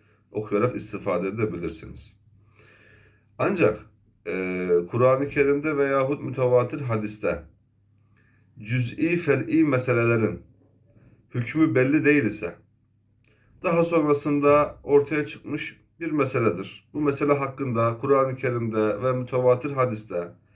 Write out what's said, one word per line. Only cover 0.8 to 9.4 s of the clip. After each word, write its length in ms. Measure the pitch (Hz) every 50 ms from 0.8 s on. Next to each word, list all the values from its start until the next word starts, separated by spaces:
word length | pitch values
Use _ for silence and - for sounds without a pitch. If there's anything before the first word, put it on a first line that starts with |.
| 90 - 101 92 87 98 90 90 92
edebilirsiniz. 920 | 98 104 113 107 87 87 85 85 78 - - 73 69 69 - - - _ _ _ _ _ _ _ _ _ _ _ _ _ _ _ _ _ _ _ _ _ _ _ _ _
Ancak, 420 | - 127 175 202 175 143 107 - - - - _ _ _ _ _ _ -
e, 400 | - 92 92 92 92 92 90 90 90 87 87 87 -
Kur'an-ı 380 | - 117 127 127 131 131 143 139
Kerim'de 480 | - 151 139 139 143 143 143 156 151
veyahut 460 | 139 139 139 139 135 131 135 147 143 139
mütevatir 580 | 127 127 131 127 123 123 - - - - -
hadiste 640 | 131 123 113 107 107 101 - - - 92 87 78 - - _ _ _ _ _ _ _ _ _ _ _ _ _ _ _ _ _ _ _ _ - -
cüz'i 580 | 101 107 123 127 120 - - - 156 165 175
fer'i 460 | 170 - 147 135 -